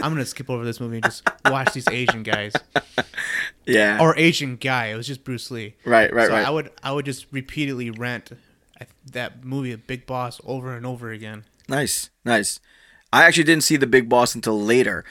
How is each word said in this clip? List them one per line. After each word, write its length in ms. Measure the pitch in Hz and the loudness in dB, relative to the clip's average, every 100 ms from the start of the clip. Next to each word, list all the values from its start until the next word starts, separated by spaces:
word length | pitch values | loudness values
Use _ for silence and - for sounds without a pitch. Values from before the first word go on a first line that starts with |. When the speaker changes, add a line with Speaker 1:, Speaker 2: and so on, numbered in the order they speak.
Speaker 1:
"I'm 100 | 147 | -2
gonna 140 | 160 123 | 0 -4
skip 240 | - 135 | -8 -6
over 160 | 123 117 | -4 -4
this 140 | 113 | -6
movie 160 | 120 117 | -6 -4
and 80 | |
just 220 | 110 - - - 127 | -4 -4 -8 -2 0
watch 260 | 135 131 | 0 -4
these 160 | 135 120 | -6 -4
Asian 340 | 120 123 117 | -2 0 -2
guys." 300 | 110 107 104 - - | -2 -6 -4 -6 -4
Speaker 2:
<laughs> 920 | 131 - - - - - - - - - | -6 -4 -6 -6 -6 -6 -6 -8 -8 2
Yeah. 320 | 117 104 107 | 4 4 4
Speaker 1:
Or 140 | 160 156 | 4 4
Asian 380 | 165 - 139 123 | 2 2 -4 -6
guy. 300 | 135 127 113 | -4 -2 -2
It 80 | 110 | -6
was 100 | 120 | -10
just 180 | 135 | -12
Bruce 260 | - 120 - | -10 -10 -10
Lee. 240 | 120 107 - - | -12 -12 -10 4
Speaker 2:
Right, 260 | 117 107 | 4 6
right, 160 | 117 113 | 4 2
Speaker 1:
So 60 | |
Speaker 2:
right. 120 | 110 120 | 2 0
Speaker 1:
I 40 | |
would, 200 | 156 147 - | -2 -6 -10
I 100 | 135 | -6
would 120 | 143 139 | -6 -6
just 200 | 127 - | -8 -10
repeatedly 580 | 135 131 147 143 127 117 | -12 -8 -6 -4 -4 -8
rent 400 | 110 120 120 - 127 _ _ _ - - _ 131 | -8 -8 -8 -12 -20 _ _ _ -20 -20 _ -14
that 320 | 123 113 123 | -10 -10 -12
movie, 300 | 127 135 131 | -10 -6 -6
Big 320 | 113 - 127 - | -8 -10 -12 -8
Boss, 340 | 127 123 - | -6 -6 -10
over 320 | - 131 127 120 | -10 -10 -10 -10
and 80 | 123 | -10
over 240 | 120 117 | -10 -10
again. 340 | 110 107 107 110 _ - | -12 -14 -16 -18 _ -6
Speaker 2:
Nice, 420 | 135 127 - - _ | -2 -2 -4 -8 _
nice. 360 | 120 113 104 - _ _ _ _ _ | 0 2 0 -6 _ _ _ _ _
I 120 | 131 | 6
actually 200 | 165 160 | 6 6
didn't 200 | 156 160 | 4 4
see 120 | - 151 | 4 2
The 100 | 135 | 6
Big 220 | 127 117 | 4 6
Boss 260 | 123 120 | 4 4
until 260 | 120 113 107 | 0 -2 0
later, 440 | 104 123 104 90 - | 4 4 4 0 -8